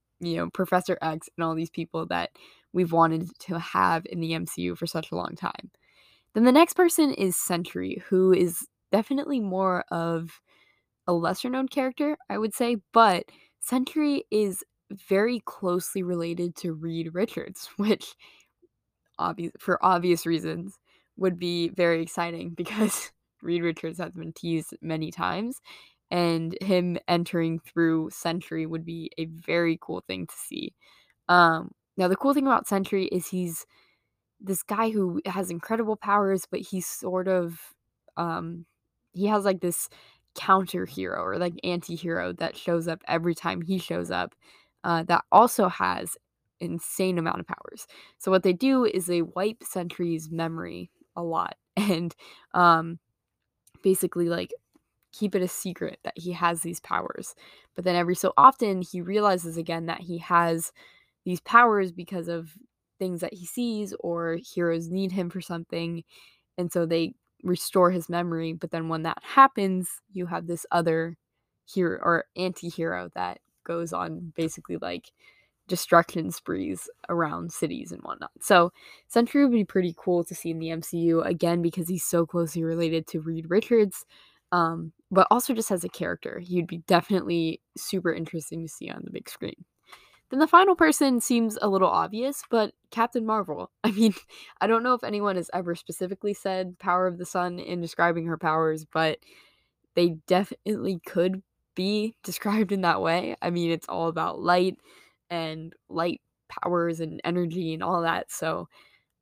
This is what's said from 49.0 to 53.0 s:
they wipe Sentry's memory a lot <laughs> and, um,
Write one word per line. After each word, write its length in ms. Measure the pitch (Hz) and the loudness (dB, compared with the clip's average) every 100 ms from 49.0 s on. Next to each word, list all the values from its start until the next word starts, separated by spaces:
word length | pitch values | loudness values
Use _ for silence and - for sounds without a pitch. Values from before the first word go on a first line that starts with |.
| 175 | 0
they 160 | 175 | 0
wipe 400 | 165 180 208 226 | 0 -2 -4 -4
Sentry's 680 | - 185 175 - 175 160 156 | -8 -6 -6 -4 -2 -2 -4
memory 600 | 165 165 165 175 175 175 _ _ | -6 -4 -6 -10 -12 -14 _ _
a 80 | 170 | -10
lot 340 | 170 165 - - _ | -6 -4 -4 -8 _
<laughs> 100 | - | -2
and, 380 | 208 170 170 - - - _ | 0 0 -2 -8 -20 -20 _
um, 460 | 180 175 165 165 170 | 4 6 6 2 -10